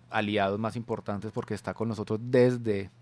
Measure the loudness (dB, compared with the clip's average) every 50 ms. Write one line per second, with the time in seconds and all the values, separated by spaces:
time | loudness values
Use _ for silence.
0 | _ -4 -2 0 0 2 2 2 2 2 2 0 -2 -4 -4 -6 -6 -6 -6 -6
1 | -6 -6 -6 -6 -8 -8 -6 -6 -6 -4 -6 -6 -6 -6 -4 -4 -4 -4 -4 -4
2 | -4 -4 -4 -4 0 4 6 6 6 6 4 2 -2 -2 -2 -2 -4 -8 -12 -14